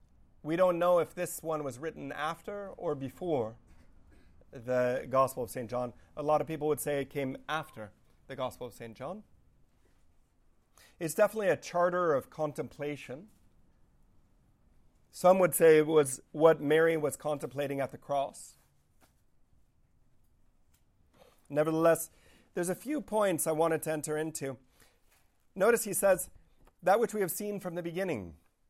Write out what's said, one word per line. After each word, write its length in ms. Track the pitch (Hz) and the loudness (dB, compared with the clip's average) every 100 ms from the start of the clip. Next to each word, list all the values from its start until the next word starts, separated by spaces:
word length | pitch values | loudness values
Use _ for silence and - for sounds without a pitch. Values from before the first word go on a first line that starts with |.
| _ _ _ _ | _ _ _ _
we 120 | 151 | -4
don't 240 | 170 185 170 | 2 2 4
know 200 | 175 175 | 2 2
if 140 | 156 | 0
this 280 | - 170 - | -4 -8 -8
one 220 | 160 156 | -6 -6
was 140 | 147 120 | -6 -10
written 340 | 160 151 139 | -10 -10 -10
after 560 | - 151 165 - 202 196 | -6 -6 -8 -10 -12 -12
or 240 | - 175 | -10 -8
before 600 | 147 135 - 180 147 110 113 - - - - - - - - - | -6 -8 -8 -4 -2 -4 -8 -20 -20 -20 -20 -20 -20 -20 -20 -20
the 560 | 139 117 127 123 127 - | -12 -4 0 0 0 0
Gospel 340 | 131 131 - | 2 2 0
of 80 | 117 | -8
Saint 200 | 135 117 | -8 -6
John. 240 | 123 123 - - | -6 -6 -8 -18
A 80 | - | -6
lot 200 | 147 151 | 0 2
of 40 | 139 | 0
people 220 | 156 151 | -4 -2
would 120 | 147 | -2
say 200 | 147 143 | -2 -4
it 80 | 139 | -4
came 340 | 147 135 135 - | -4 -6 -6 -6
after 420 | 156 151 - 104 - _ _ - | -6 -6 -14 -16 -18 _ _ -16
the 100 | 135 | -8
Gospel 300 | 127 - 123 | -8 -8 -14
of 80 | |
Saint 200 | 113 117 | -14 -16
John. 300 | 110 131 202 - _ _ _ _ _ _ _ _ _ _ _ _ _ _ _ - - | -12 -12 -12 -16 _ _ _ _ _ _ _ _ _ _ _ _ _ _ _ -20 -8
It's 160 | 165 | -6
definitely 340 | 151 208 220 196 | 0 0 2 0
a 80 | 147 | 0
charter 560 | - 175 180 180 170 | -2 0 0 2 2
of 160 | 139 - | 0 -2
contemplation. 1000 | - 151 143 131 - 147 143 - 135 208 _ _ _ _ _ _ _ _ _ _ _ _ _ _ _ _ _ _ | -6 -6 -6 -10 -10 -10 -10 -12 -16 -18 _ _ _ _ _ _ _ _ _ _ _ _ _ _ _ _ _ _
Some 280 | - 180 190 | 2 6 6
would 160 | 180 | 6
say 240 | - 165 156 | 6 8 8
it 80 | 151 | 8
was 340 | 160 139 - - | 4 4 0 -10
what 280 | 156 160 160 | 4 6 6
Mary 380 | 143 156 165 160 | 4 4 4 2
was 180 | 147 - | -2 -4
contemplating 640 | 151 147 147 127 139 139 | -6 -6 -6 -6 -4 -4
at 120 | 131 | -6
the 60 | 117 | -8
cross. 600 | - 143 143 - - - _ _ _ _ _ _ _ _ _ _ _ _ _ _ _ _ _ _ _ _ _ _ _ _ _ _ - _ - | -6 -4 -4 -8 -20 -20 _ _ _ _ _ _ _ _ _ _ _ _ _ _ _ _ _ _ _ _ _ _ _ _ _ _ -20 _ -6
Nevertheless, 600 | 143 156 160 165 165 - _ - - _ | -2 0 4 4 2 0 _ -20 -20 _
there's 160 | - 175 | -6 -4
a 60 | |
few 260 | 180 240 302 | -4 -6 -6
points 460 | 202 214 202 165 - | -4 0 2 0 0
I 60 | |
wanted 300 | 156 165 160 | 2 2 0
to 80 | 160 | -2
enter 260 | 156 147 151 | -6 -4 -4
into. 400 | 160 156 135 127 _ _ _ _ _ _ _ _ _ | -6 -6 -10 -10 _ _ _ _ _ _ _ _ _
Notice 300 | - 196 233 | 0 2 2
he 100 | 214 | 0
says, 340 | 170 196 185 - - _ _ _ _ | 0 2 2 0 -16 _ _ _ _
"That 180 | 175 208 | 2 4
which 140 | 240 | 2
we 80 | 214 | 0
have 80 | 185 | -4
seen 280 | - 208 202 | -4 -6 -6
from 160 | 180 | -8
the 80 | 170 | -8
beginning," 540 | 170 170 190 127 87 78 _ _ _ | -6 -4 -4 -4 -6 -14 _ _ _